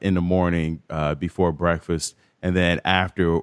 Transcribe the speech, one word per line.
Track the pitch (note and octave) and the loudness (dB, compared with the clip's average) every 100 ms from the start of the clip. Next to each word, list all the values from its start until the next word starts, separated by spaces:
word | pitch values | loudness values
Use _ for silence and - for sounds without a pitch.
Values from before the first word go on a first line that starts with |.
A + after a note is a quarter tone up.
in | G2 F#2 | 0 0
the | |
morning, | F2 F#2 F2 E2+ D#2+ D#2+ - | 2 2 2 0 -2 -6 -8
uh, | D#2+ D2 | -4 -4
before | D2 F2 - F2 | -2 -4 0 0
breakfast, | D2+ F2 E2+ - E2 - - _ _ | 0 0 0 -2 -6 -6 -12 _ _
and | F2+ F2+ | -2 2
then | F2 E2+ | 2 0
after | - F#2 F#2 - E2+ E2 | 0 0 0 0 0 0